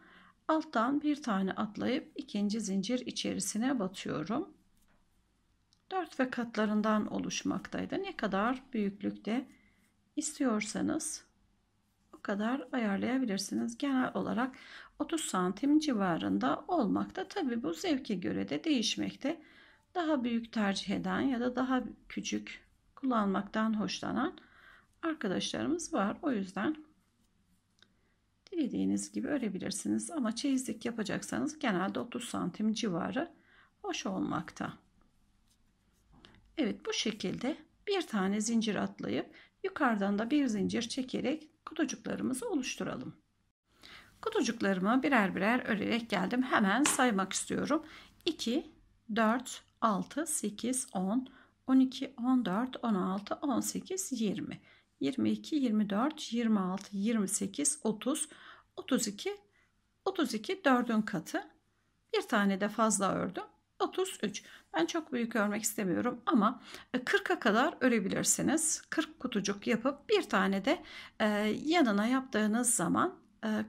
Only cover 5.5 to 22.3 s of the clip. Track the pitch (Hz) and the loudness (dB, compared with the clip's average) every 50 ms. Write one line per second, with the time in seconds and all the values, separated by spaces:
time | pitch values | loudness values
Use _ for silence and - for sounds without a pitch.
5.5 | _ _ _ _ _ _ _ - 370 381 339 311 - - 262 254 - 247 233 233 | _ _ _ _ _ _ _ -6 -4 -4 -4 -2 -2 -2 0 0 0 -4 -6 -2
6.5 | - 214 214 208 214 214 208 220 214 214 208 - - 196 - 180 - - - - | 0 0 2 2 2 2 4 4 2 2 2 0 -2 -4 -4 -4 -4 -2 -2 -2
7.5 | - 190 - - - - 185 - - 339 392 392 - - 240 202 185 190 208 240 | -2 -2 -4 -6 -6 -6 -4 -4 -4 -4 -4 -4 -4 -4 -2 0 0 0 2 0
8.5 | 269 262 - - - 220 202 196 196 - 196 208 202 - - 202 220 262 - - | 0 -2 -6 -6 -2 -2 0 -2 -2 -2 -4 -4 -4 -4 -4 -2 -2 -2 -4 -6
9.5 | - - _ _ _ _ _ _ _ _ _ _ _ 294 294 - - - 285 254 | -12 -20 _ _ _ _ _ _ _ _ _ _ _ -6 -6 -4 -2 0 0 2
10.5 | 220 214 214 - - - - - - 311 - - - - - _ _ _ _ _ | 2 2 0 -2 -2 -2 0 0 0 -2 -4 -6 -8 -10 -12 _ _ _ _ _
11.5 | _ _ _ _ _ _ _ _ _ _ _ _ - - - - 202 202 214 226 | _ _ _ _ _ _ _ _ _ _ _ _ -20 -10 -6 -4 -2 0 0 0
12.5 | 254 285 - - - 254 226 208 196 190 202 226 254 269 262 226 190 196 - - | 0 -2 -4 -4 -2 0 0 2 2 0 0 0 0 0 0 0 0 -2 -2 -2
13.5 | 196 220 233 233 233 - 294 285 269 254 254 - - 202 185 - 196 214 254 262 | -2 -2 -2 -2 -4 -2 0 2 2 2 2 2 0 -2 -2 0 0 0 0 -2
14.5 | - - - - - - - - _ - - - - - - - - 185 180 180 | -4 -10 -16 -18 -18 -18 -20 -14 _ -6 -4 -2 -2 -2 -2 -2 0 2 2 2
15.5 | - - - 277 294 311 302 302 247 208 196 180 165 175 196 202 190 202 220 269 | 0 2 4 6 6 6 6 4 2 2 2 2 2 2 2 2 2 2 2 2
16.5 | 302 - - - 370 330 226 185 180 202 196 - - 370 370 - - 403 330 247 | 0 0 0 2 2 4 4 4 4 2 0 -2 -4 -6 -6 -4 -4 -2 0 0
17.5 | 233 233 240 - 339 - - 370 294 262 - - 208 175 170 - - 190 196 202 | 0 0 -2 -2 -4 -2 0 0 0 0 0 -2 -2 -2 -2 -2 -2 -2 -2 -2
18.5 | 277 302 - 320 294 240 214 - - - 196 190 - - - 269 339 - - - | -4 -2 0 2 2 2 2 0 0 -2 -2 -4 -4 -4 -4 -4 -4 -4 -10 -18
19.5 | - - - - - _ _ _ - 359 339 302 311 262 233 247 233 233 226 - | -20 -20 -20 -20 -20 _ _ _ -4 -2 0 2 2 2 2 0 0 -2 -2 -2
20.5 | - 226 208 196 196 - - 185 196 180 170 185 185 190 240 277 262 233 240 247 | -2 0 0 2 0 0 -2 -2 -2 -2 0 0 0 2 2 2 2 2 0 0
21.5 | 247 254 262 254 262 254 254 - - - _ - - 214 196 - | 0 0 0 2 2 0 0 -4 -8 -14 _ -10 -8 -6 -4 -4